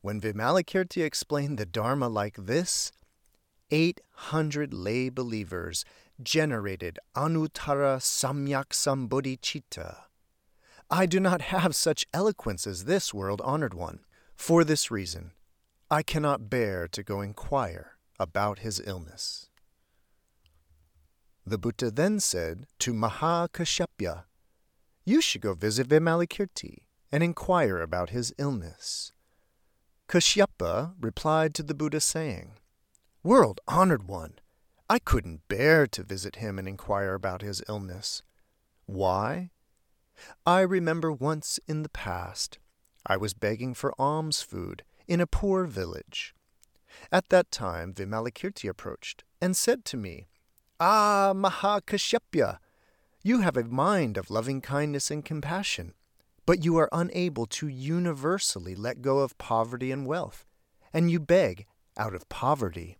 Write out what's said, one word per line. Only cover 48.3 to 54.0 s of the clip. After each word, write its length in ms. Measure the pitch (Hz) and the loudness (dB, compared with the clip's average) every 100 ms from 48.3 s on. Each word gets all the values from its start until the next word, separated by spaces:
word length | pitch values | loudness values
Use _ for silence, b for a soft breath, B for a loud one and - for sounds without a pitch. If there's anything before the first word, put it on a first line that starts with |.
| - 190 - 101 | -6 -10 -6 -8
approached 560 | 90 - - - - _ _ | -6 -10 -10 -12 -14 _ _
and 160 | 180 185 | -2 2
said 260 | - 247 - | 2 0 -2
to 120 | 127 | -8
me, 320 | 98 78 - _ _ _ _ _ | -8 -10 -18 _ _ _ _ _
'Ah, 540 | 170 214 208 202 196 190 | 4 6 4 4 4 2
Mahakashyapya, 1200 | 196 - 196 208 - 202 - 226 _ 160 120 95 _ _ _ _ _ _ | 0 2 0 0 0 -2 0 -2 _ 2 2 0 _ _ _ _ _ _
you 200 | 190 247 | 2 4
have 160 | 180 131 | 4 2
a 80 | 117 | -2
mind 500 | 127 160 202 | 0 2 2